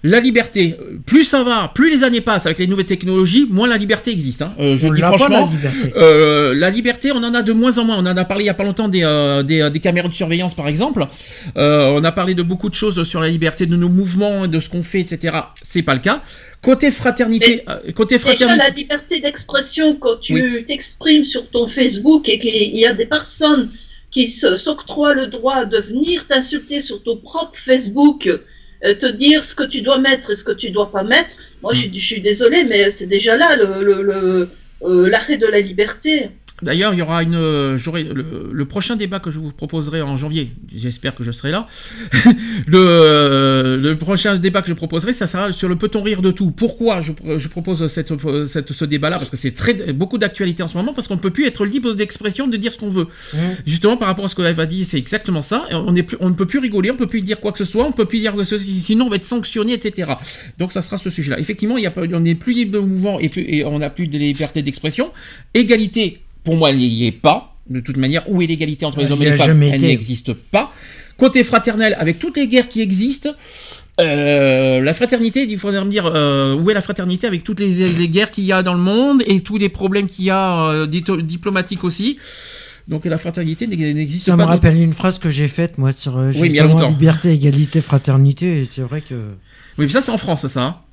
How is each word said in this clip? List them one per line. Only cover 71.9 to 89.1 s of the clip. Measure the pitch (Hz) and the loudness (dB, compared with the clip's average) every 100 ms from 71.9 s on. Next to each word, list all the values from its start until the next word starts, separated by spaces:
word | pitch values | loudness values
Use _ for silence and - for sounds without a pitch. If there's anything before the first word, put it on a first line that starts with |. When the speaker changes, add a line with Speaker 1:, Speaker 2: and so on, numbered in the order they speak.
| - | 2
Speaker 1:
avec | 160 170 | -2 -2
toutes | 330 285 | -4 -2
les | 262 | 2
guerres | 247 247 | 2 2
qui | 220 | -2
existent, | 220 185 240 277 294 294 - - - - - - | 0 0 0 -2 -8 -8 -18 -20 -20 -20 -8 0
euh, | 165 143 143 143 135 131 135 127 | 2 2 2 4 4 4 4 2
la | 139 160 | 2 -2
fraternité, | 240 247 226 262 262 | -2 0 0 0 -2
il | 208 | -4
faudrait | 202 196 196 | -2 -2 -2
me | |
dire, | 202 170 | -2 0
euh, | 160 147 139 135 139 | 0 2 2 0 2
où | 175 | 2
est | |
la | 208 | 0
fraternité | - 196 180 185 233 | -2 -4 -4 -2 -2
avec | 180 | -4
toutes | 165 196 | -4 -2
les, | 202 180 185 | 0 2 2
les | 170 175 | 2 2
guerres | 175 214 | 2 0
qu'il | - 190 | -2 0
y | |
a | 190 | 0
dans | 185 | 2
le | 175 | 0
monde | 180 220 277 269 - | 2 2 4 2 4
et | 196 | 2
tous | 185 208 | 2 -2
les | 196 | -2
problèmes | - 196 202 190 | -2 -2 0 -2
qu'il | 190 185 | -2 0
y | |
a, | 190 190 170 160 | 0 0 0 0
euh, | 156 156 | 0 -2
dito-, | 170 175 175 | -2 -2 -2
diplomatiques | 160 170 202 190 180 190 | -4 -6 -4 -4 -4 -4
aussi. | 180 170 220 285 - - - - - - - | -4 -2 -4 -4 -12 -18 -16 -18 -20 -20 -8
Donc | 156 170 | -6 -4
la | 160 | -4
fraternité | 175 170 165 165 233 | -4 -6 -6 -4 -4
n'e-, | 175 151 | -2 -2
n'existe | 151 151 170 185 | -2 -4 -2 2
Speaker 2:
Ça | |
Speaker 1:
pas | 175 | 4
Speaker 2:
me | |
Speaker 1:
de | 165 | 6
Speaker 2:
rappelle | 175 165 160 | 4 4 4
une | 165 | 4
phrase | 156 185 185 | 2 -2 -2
que | 165 | -2
j'ai | 139 147 | 0 -2
faite, | 147 170 165 | 0 -4 0
moi, | 131 | -2
sur, | 135 139 127 | -2 -4 -2
euh, | 131 | 0
Speaker 1:
Oui, | 135 | 2
mais | 170 | 2
il | 147 | 6
y | |
a | |
Speaker 2:
justement, | 156 160 | 6 6
Speaker 1:
longtemps. | 151 | 4
Speaker 2:
liberté, | 151 160 160 175 | 4 4 4 4
égalité, | 156 143 139 151 165 | 4 4 4 2 0
fraternité, | - 135 - 135 139 135 180 160 | 2 0 4 4 4 2 -2 -2
et | 127 | -4
c'est | - | -6
vrai | 123 151 | -8 -8
que | - | -8